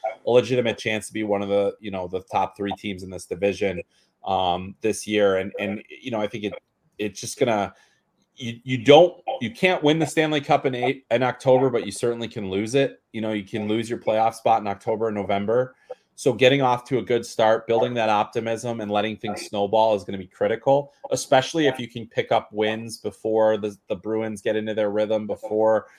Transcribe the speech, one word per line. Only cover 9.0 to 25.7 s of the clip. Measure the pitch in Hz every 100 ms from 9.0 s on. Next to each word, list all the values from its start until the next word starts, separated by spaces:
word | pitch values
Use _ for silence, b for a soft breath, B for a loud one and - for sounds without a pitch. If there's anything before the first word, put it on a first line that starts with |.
| 175 - - -
you | 113
can't | - 185 180
win | 147 160
the | 147
Stanley | - 156 151
Cup | 139 143 143
in |
eight, | 127 123 135 -
in | 120
October, | 127 123 135 127 135
but | 117 104
you |
certainly | 98 120 117 113
can | 117 98
lose | 95 110
it. | 135 123 - _
You | 113
know, | 110
you | 110
can | 98 113 104
lose | 110 110
your | 117
playoff | - 110 110 -
spot | 120 113
in | 104
October | 98 - 110 113
and | 104
November. | 95 101 101 120 127 B B B B -
So | 135
getting | 113 127 139
off | 127 123 -
to | 127
a |
good | - 120 -
start, | - 110 113 110
building | 113 123 120
that | 110
optimism | 104 110 120 113 113 120 117
and | 104
letting | 104 107 104
things | 110 95 -
snowball | 104 101 110 110 107
is | 98
gonna | 98
be | 92
critical, | _ 104 113 - 139 143 b -
especially | 127 - 131 127 165 147
if | 131
you | 120
can | 120 110
pick | - -
up | 113 -
wins | 104 107 110 113 110
before | 110 - 113 110 110 110
the, | 104 101 -
the | 101
Bruins | 107 110 110 104
get | 113 107
into | 107
their | 110 107
rhythm, | 104 107 110 107
before | 101 - 107 110